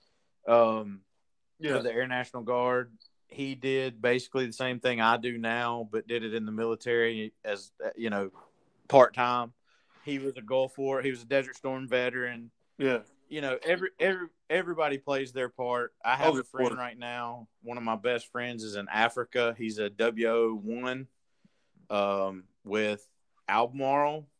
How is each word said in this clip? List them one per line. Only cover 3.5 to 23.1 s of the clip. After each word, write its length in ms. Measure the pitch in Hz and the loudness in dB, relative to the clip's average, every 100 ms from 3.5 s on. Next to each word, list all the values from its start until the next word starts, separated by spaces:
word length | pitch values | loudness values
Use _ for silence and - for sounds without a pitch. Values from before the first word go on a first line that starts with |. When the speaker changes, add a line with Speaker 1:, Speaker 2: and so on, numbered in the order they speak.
Speaker 1:
did 480 | 131 131 135 131 113 | -6 -2 0 -2 -2
basically 440 | 120 123 127 135 127 | 2 2 0 -2 -4
the 60 | |
same 280 | 110 131 123 | -2 -4 0
thing 200 | 127 120 | 0 4
I 180 | 113 117 | 4 4
do 200 | 120 120 | 0 -4
now, 500 | 113 117 120 117 113 | -2 0 -2 -4 -4
but 160 | 110 107 | -6 -4
did 160 | 117 | -4
it 100 | 113 | -4
in 100 | 113 110 | -4 -4
the 60 | |
military 800 | 110 113 113 123 120 113 110 110 - | -2 -2 -2 0 2 2 0 -6 -8
as, 260 | 107 101 - _ | -6 -6 -8 _
uh, 60 | 110 | -8
you 160 | - 117 | -4 -2
know, 220 | 101 98 - - _ _ _ - | -2 -2 -8 -20 _ _ _ 6
part-time. 640 | 139 123 - 123 123 120 - _ _ _ _ | 8 8 6 0 0 -2 -8 _ _ _ _
He 140 | - 143 | -8 -6
was 180 | 135 123 | -6 -10
a 60 | |
Gulf 340 | 107 131 131 - | -2 0 0 -2
War, 240 | 135 135 | -2 0
he 100 | 135 | -2
was 100 | 127 | -4
a 40 | 117 | 0
Desert 280 | 135 131 | 0 0
Storm 320 | 127 135 131 131 | -6 -6 -6 0
veteran. 640 | 123 123 123 123 120 117 _ _ - | 0 2 -2 -4 -6 -14 _ _ -2
Speaker 2:
Yeah. 260 | 135 120 - _ _ | 0 0 -4 _ _
Speaker 1:
You 120 | 151 | -6
know, 160 | 139 131 | -4 -2
every, 280 | 160 180 185 - | 0 0 -2 0
every, 260 | 180 185 170 - _ | 0 0 -6 -14 _
everybody 500 | 170 175 160 151 139 | 0 0 0 0 -2
plays 320 | 139 139 131 | -2 -2 -2
their 180 | 123 123 | -4 -4
part. 460 | - 123 123 117 - | -4 -4 -2 -4 -4
I 120 | 113 131 | -2 2
have 180 | 156 | 4
Speaker 2:
Oh, 40 | 139 | 2
Speaker 1:
a 20 | |
friend 240 | 123 127 123 | -2 -2 0
Speaker 2:
of 60 | |
course. 80 | 117 | 0
Speaker 1:
right 180 | 123 117 | -6 -8
now. 480 | 120 120 120 120 113 _ | -8 -6 -8 -10 -16 _
One 160 | 117 120 | -10 -6
of 60 | |
my 100 | 117 | -2
best 380 | 110 113 120 - | -2 0 -2 -4
friends 320 | 123 120 120 | -6 -6 -6
is 100 | 110 | -8
in 140 | 101 101 | -8 -2
Africa. 640 | 107 113 127 117 127 120 113 | 2 2 2 -2 0 0 0
He's 220 | 113 107 | -4 -4
a 100 | 104 | -4
W 400 | 101 117 110 113 | 2 0 2 2
O 260 | 117 113 110 | 4 2 0
one, 460 | 104 117 127 127 131 _ _ _ _ _ _ _ _ | -6 -6 -4 -6 -10 _ _ _ _ _ _ _ _
um, 520 | 104 101 98 98 95 90 _ | 0 2 2 -2 -4 -14 _
with 420 | 107 104 107 104 - | -4 0 0 -2 -8